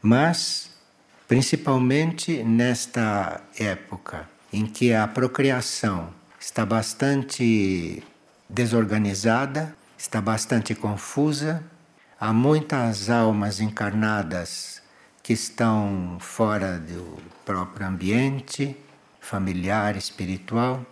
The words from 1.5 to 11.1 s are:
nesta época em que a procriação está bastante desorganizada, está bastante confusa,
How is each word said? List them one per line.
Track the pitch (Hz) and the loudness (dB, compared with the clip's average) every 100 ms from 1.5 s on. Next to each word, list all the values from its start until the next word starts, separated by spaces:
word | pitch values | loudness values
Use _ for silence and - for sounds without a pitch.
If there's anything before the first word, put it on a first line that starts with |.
| 156 - 131 127 139 165 160 - 156 | 0 2 2 4 2 0 -2 -4 -2
nesta | 113 113 123 120 - - 110 101 90 87 - - | 2 4 4 0 -2 0 0 0 -2 -6 -14 -4
época | 107 92 - 90 - 85 80 _ _ | -4 -4 -8 -14 -12 -14 -14 _ _
em | 101 107 | -4 -4
que | - 123 | 2 4
a | 110 107 | 4 2
procriação | 131 127 - 135 127 117 - 113 90 85 - _ - | 0 -2 2 2 2 -2 -2 -2 -2 -6 -14 _ -16
está | - - 104 | -8 -4 0
bastante | 113 107 - 139 139 127 - 120 110 95 92 82 78 - _ _ _ _ | 0 0 -2 0 0 -2 0 2 4 2 0 -4 -8 -14 _ _ _ _
desorganizada, | 101 117 117 107 107 101 95 110 117 135 143 156 - _ - | -2 2 2 2 2 0 2 2 2 0 -4 -6 -10 _ -14
está | - 113 | -6 -2
bastante | 104 110 - 120 107 | 0 -2 0 0 0
confusa, | 110 107 101 - | -4 -4 -4 -4